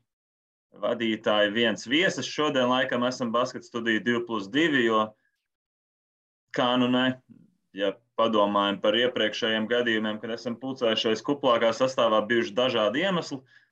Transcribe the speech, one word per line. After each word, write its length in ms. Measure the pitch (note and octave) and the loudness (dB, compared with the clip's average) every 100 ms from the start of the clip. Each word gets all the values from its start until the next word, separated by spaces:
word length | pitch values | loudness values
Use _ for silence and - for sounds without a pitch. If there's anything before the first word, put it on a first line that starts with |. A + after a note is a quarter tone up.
| _ _ _ _ _ _ _ | _ _ _ _ _ _ _
vadītāji, 800 | - G#2 A#2 A2+ A2 A2+ G#2 G#2 | -8 -4 -2 -2 -2 0 2 2
viens 340 | G#2+ A#2 F#2+ A2+ | 2 0 -2 -2
viesis. 420 | D3 F#3 - B2 | 0 0 -2 -6
Šodien 420 | - D3+ C3+ B2 | -2 0 0 0
laikam 340 | B2+ C3+ B2 | 0 0 -2
esam 280 | B2 B2+ A#2+ | -2 -4 -2
Basket 320 | A#2 B2+ A#2+ | -2 -2 -6
studija 360 | - A#2+ A2+ A2 | -10 -6 -2 0
divi 220 | G2 A#2+ | 0 -2
plus 240 | A#2 A2 G2 | -2 -6 -4
divi, 360 | C3 E3 C#3 A#2 | 0 0 2 2
jo, 200 | A2 G#2+ - _ _ _ _ _ _ _ _ _ _ _ _ _ | 2 0 -6 _ _ _ _ _ _ _ _ _ _ _ _ _
kā 180 | - B2 B2+ | -2 0 2
nu 120 | B2 | 2
ne, 160 | B2+ B2+ B2+ _ - _ _ _ | 2 0 -2 _ -20 _ _ _
ja 180 | F#2+ G2 - _ - | -6 -4 -4 _ -2
padomājam 640 | A2+ A2 G#2 G2+ G2+ G2 | 2 2 2 2 0 0
par 160 | G#2+ A2 | 0 2
iepriekšējiem 680 | B2 A#2+ G#2+ - A2+ A2 A2 | 2 0 -2 -2 -2 0 0
gadījumiem, 520 | A#2+ A#2 A2 G#2+ G#2+ | 0 0 0 -2 -6
kad 140 | A2+ | -8
esam 240 | A2 B2+ A#2 | -8 -8 -8
pulcējušies 640 | C3 C3 A#2 A2 A#2 A2 | -8 -2 0 0 0 0
kuplākā 480 | - C#3+ C3 A#2 A#2 | -2 0 2 4 2
sastāvā, 480 | A2 C3 - A#2 G#2+ G#2 | 2 0 2 2 2 2
bijuši 280 | A#2 A2 G2+ | 0 0 0
dažādi 480 | B2+ A#2 G#2+ B2 G3 | 0 2 0 0 0
iemesli. 340 | F3 - C3+ - _ _ | -2 -4 -10 -12 _ _